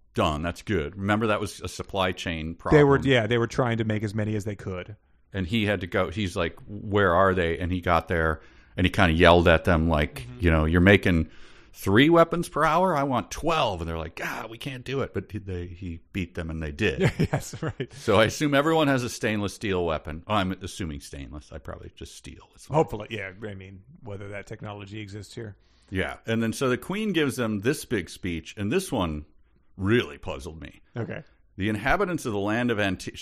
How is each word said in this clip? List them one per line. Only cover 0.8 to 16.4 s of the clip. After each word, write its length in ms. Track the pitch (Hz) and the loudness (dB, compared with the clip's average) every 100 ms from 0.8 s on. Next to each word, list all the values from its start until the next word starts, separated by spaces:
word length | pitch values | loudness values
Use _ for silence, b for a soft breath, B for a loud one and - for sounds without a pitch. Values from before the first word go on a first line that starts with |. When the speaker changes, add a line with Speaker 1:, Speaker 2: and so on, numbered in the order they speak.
| 73 - | -2 -4
Speaker 1:
Remember, 300 | 98 104 113 | 0 2 2
that 120 | 104 | 0
was 220 | 104 - | -4 -10
a 60 | 92 | -12
supply 440 | - - 98 92 | -10 -6 -2 -2
chain 440 | - 90 82 80 85 | -2 -6 -6 -6 -6
problem. 240 | - 151 | 2 4
Speaker 2:
They 40 | |
were, 160 | 143 135 | 6 4
yeah, 280 | 135 127 107 | 4 2 2
they 100 | 120 | 0
were 100 | 117 | 0
trying 300 | - 123 113 | 0 0 0
to 60 | |
make 200 | 110 107 | -2 -2
as 100 | 104 | -4
many 220 | 107 107 107 | -4 -4 -4
as 100 | 107 | -6
they 100 | 101 | -8
could. 400 | 104 90 - 104 _ _ _ | -8 -10 -12 -16 _ _ _
Speaker 1:
And 140 | 98 87 | -6 -2
he 180 | 113 104 | 0 2
had 160 | 98 | 0
to 60 | 90 | 0
go, 240 | 104 92 | 0 0
he's 240 | 87 95 98 | -2 -4 -2
like, 200 | 85 - - | -4 -6 -14
"Where 480 | 101 104 104 98 85 | -12 -2 4 6 6
are 180 | 95 | 4
they?" 240 | 92 85 82 | 4 0 -2
And 140 | 87 | -2
he 100 | 90 | -2
got 260 | 90 85 - | 2 2 2
there, 340 | 85 80 78 b b b b | 0 0 0 b b b b
and 80 | 90 | 0
he 60 | |
kinda 220 | - 90 80 | 4 4 8
yelled 320 | 87 87 87 | 8 10 8
at 180 | 80 - | 6 6
them, 240 | 82 82 | 4 4
like, 300 | 78 76 - - | 2 0 -4 -14
Speaker 2:
Mm-hmm. 120 | - | -2
Speaker 1:
you 100 | 87 | 2
know, 140 | 80 78 | 4 4
"You're 140 | 87 | 6
making 520 | 90 101 101 82 78 B B B B | 8 8 6 2 0 B B B B
three 360 | - 98 104 147 | -8 2 6 8
weapons 360 | 170 165 170 - | 6 6 2 -4
per 140 | 143 | 0
hour? 320 | 156 160 185 147 | 2 2 2 0
I 60 | |
want 300 | 143 120 - | 0 -2 -4
twelve." 500 | - 156 160 123 87 | -6 -2 0 0 -2
And 80 | 82 | -6
they're 80 | 82 | -6
like, 240 | 80 - | -8 -8
"Ah, 220 | - - 110 | -10 -8 -12
we 120 | 113 | -12
can't 260 | 147 127 123 | -12 -12 -6
do 160 | 135 | -4
it." 100 | 107 | -4
But 200 | - - | -6 -8
he, 80 | 104 | -10
they, 260 | 95 90 87 | -8 -8 -10
he 360 | 85 95 82 - | -10 -12 -12 -8
beat 240 | 98 87 | -6 -6
them, 160 | - | -6